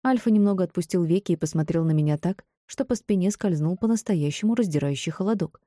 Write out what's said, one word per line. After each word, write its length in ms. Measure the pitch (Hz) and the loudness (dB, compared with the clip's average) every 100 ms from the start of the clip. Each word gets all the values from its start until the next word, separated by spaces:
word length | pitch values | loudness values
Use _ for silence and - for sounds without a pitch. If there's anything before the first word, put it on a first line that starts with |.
| 262 | 2
Альфа 260 | 254 240 | 2 4
немного 320 | 214 202 190 | 4 4 2
отпустил 400 | 180 - 170 185 | -2 -2 -2 0
веки 280 | 165 185 - | 2 0 0
и 60 | 165 | -2
посмотрел 480 | 156 160 156 165 160 | 0 -2 0 0 2
на 60 | |
меня 260 | 156 151 147 | 2 2 0
так, 280 | 175 196 _ _ _ | -2 -6 _ _ _
что 200 | - 262 | -8 -4
по 100 | 240 | -4
спине 360 | - 196 180 | -2 0 0
скользнул 460 | - 202 156 156 180 | 0 -2 0 -2 0
по-настоящему 760 | 220 226 - 180 147 - 214 | 0 0 0 0 0 -2 0
раздирающий 580 | 233 202 147 143 139 - | 0 0 0 -2 -4 -6
холодок. 500 | - 190 220 156 _ | -4 -2 -2 -4 _